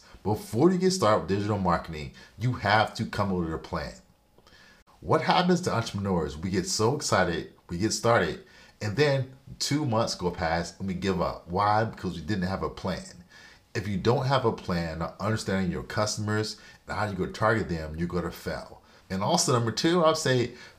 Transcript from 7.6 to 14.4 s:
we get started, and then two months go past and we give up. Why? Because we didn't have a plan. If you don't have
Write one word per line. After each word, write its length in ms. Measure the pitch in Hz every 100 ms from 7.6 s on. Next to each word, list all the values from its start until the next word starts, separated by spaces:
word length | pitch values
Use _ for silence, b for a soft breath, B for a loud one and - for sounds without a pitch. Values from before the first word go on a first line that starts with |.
| -
we 100 | 87
get 120 | 107
started, 520 | - 117 117 87 - - B B B
and 120 | 107 98
then 360 | 147 135 127 - - -
two 260 | - 143
months 300 | 143 110 117
go 160 | - 90
past 480 | 85 82 85 87 -
and 100 | 98
we 60 |
give 260 | 87 95 87
up. 280 | 76 - -
Why? 380 | 90 104 107 113
Because 280 | 95 95
we 80 | 82
didn't 260 | 76 101 90
have 140 | 95
a 80 | 78
plan. 560 | - 101 85 - - - B B B B
If 140 | - 98
you 100 | 98
don't 300 | 110 131 131
have 180 | 135